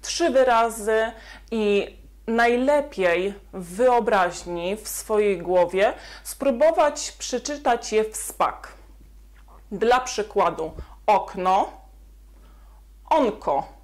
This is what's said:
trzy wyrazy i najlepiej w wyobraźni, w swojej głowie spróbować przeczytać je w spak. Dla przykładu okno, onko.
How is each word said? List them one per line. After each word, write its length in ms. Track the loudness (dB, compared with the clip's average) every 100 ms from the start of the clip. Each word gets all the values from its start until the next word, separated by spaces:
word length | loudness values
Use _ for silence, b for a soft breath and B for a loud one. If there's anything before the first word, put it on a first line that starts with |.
trzy 280 | -8 -2 2
wyrazy 800 | 4 4 4 2 -2 0 0 0 -6 B B B
i 440 | -2 2 2 0 -10 -20 -16 -4
najlepiej 1040 | 2 2 2 2 2 0 -2 0 2 -2 -6 -14
w 220 | -14 -12 0
wyobraźni, 1000 | 4 4 4 2 0 -2 -10 -6 -6 -6
w 100 | -8
swojej 500 | -12 -2 0 2 0
głowie 560 | 0 2 2 2 0 -2 B B
spróbować 880 | -16 -4 -2 4 4 4 2 0 -10
przeczytać 840 | -10 -8 -6 -6 -6 -2 -2 0
je 100 | -2
w 140 | -2 -6
spak. 560 | -12 -4 -4 -4 -16 -20 -20 -20 -20 -20 -20 -20 -20 -20 -12
Dla 280 | -2 2 2
przykładu 720 | 0 -8 -4 0 0 -2 -8 -10 B B 2
okno, 640 | 2 2 -4 2 2 0 -6 -20 -20 -20 -20 -20 b b b b b b -20 0
onko. 640 | 2 2 -2 -4 -4 -4 -16